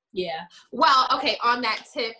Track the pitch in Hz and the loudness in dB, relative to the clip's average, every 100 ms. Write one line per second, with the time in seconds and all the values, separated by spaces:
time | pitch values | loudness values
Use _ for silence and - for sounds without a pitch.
0 | _ 190 180 160 175 - _ 226 311 269 | _ -8 -6 -8 -12 -20 _ 0 4 4
1 | 254 269 262 208 240 247 233 - - - | 4 0 0 0 0 0 -2 -4 -8 -8
2 | 226 226 | -8 -8